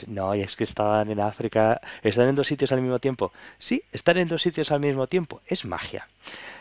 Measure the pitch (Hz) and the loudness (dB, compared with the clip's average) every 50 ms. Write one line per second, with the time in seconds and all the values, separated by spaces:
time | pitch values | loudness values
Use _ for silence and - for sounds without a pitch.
0 | - - 107 98 95 95 101 104 98 95 - - 117 - - - 107 104 107 107 | -6 -10 -6 -4 -2 0 0 0 -2 -4 -4 -4 -4 -4 0 0 2 4 4 2
1 | 107 107 107 104 101 107 104 - 117 113 - 110 110 110 117 - - - - - | 2 0 0 -2 -2 -2 -2 -4 -6 0 2 4 4 4 4 0 -2 -14 -18 -2
2 | - 110 95 123 123 131 139 143 135 - 151 135 139 127 135 131 127 127 127 123 | 0 0 4 6 4 4 4 2 2 0 2 0 2 2 2 2 2 0 -2 0
3 | - 139 127 - 101 90 - - - - - _ - - 240 277 - _ - - | 0 -2 -2 0 -4 -4 -4 -10 -20 -20 -18 _ -4 -2 -2 -2 -4 _ -10 0
4 | - - 175 180 180 165 165 156 - 180 160 - 151 - 151 143 143 143 135 135 | 2 2 4 4 2 0 0 0 0 0 0 0 -2 0 0 2 2 0 2 0
5 | 131 - - 185 170 - - - _ - 190 - - 101 87 82 - - - - | -2 0 0 -2 -2 -2 -10 -16 _ -6 -6 -4 -4 -6 -6 -6 -6 -8 -10 -10
6 | - - _ _ _ - - - - - - - | -12 -12 _ _ _ -18 -18 -16 -16 -16 -18 -18